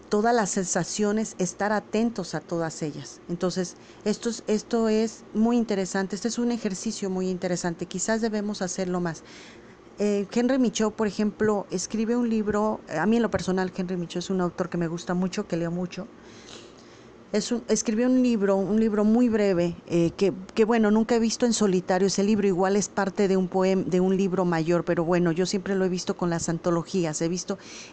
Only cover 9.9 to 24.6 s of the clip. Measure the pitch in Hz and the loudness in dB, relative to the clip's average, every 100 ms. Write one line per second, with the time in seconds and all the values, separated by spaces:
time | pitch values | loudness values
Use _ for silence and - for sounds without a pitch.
9.9 | - 208 202 196 233 247 269 233 - 214 | -4 0 0 0 0 2 2 2 0 -2
10.9 | 214 214 - 208 - 214 208 - 185 - | 0 -2 0 -2 0 0 0 -2 -6 -4
11.9 | 214 220 240 240 220 208 208 214 214 - | -4 -2 0 0 0 0 0 0 -2 -6
12.9 | 156 190 233 214 190 175 185 185 190 180 | -2 2 2 2 0 0 0 0 -2 -4
13.9 | 185 170 175 175 185 175 - 180 175 170 | -4 -4 -6 -2 0 0 -2 -4 -2 -2
14.9 | 170 - 180 185 208 202 170 170 175 180 | -4 -4 -2 -2 -4 -4 -4 -2 -4 -6
15.9 | 185 208 - - - - - - - - | -8 -14 -16 -20 -20 -20 -20 -20 -20 -20
16.9 | - - - - 214 - 240 - 220 - | -20 -20 -20 -6 -4 -2 -4 0 -2 0
17.9 | 214 254 254 247 233 196 196 180 214 226 | 0 4 4 4 4 2 2 2 2 2
18.9 | 208 208 226 247 214 202 175 175 170 - | 4 4 4 4 4 4 2 0 -2 -2
19.9 | 170 170 - 196 185 185 - 214 233 208 | 2 2 2 0 0 -2 2 4 4 4
20.9 | 214 220 233 226 - 240 214 214 180 180 | 4 4 2 2 2 0 2 2 2 2
21.9 | 185 190 190 202 220 202 175 190 202 - | 2 2 2 2 4 2 2 2 2 0
22.9 | - 196 190 196 190 185 190 185 190 165 | -2 -2 2 2 2 2 2 2 2 2
23.9 | 180 185 190 196 175 175 165 | 2 4 2 2 0 0 2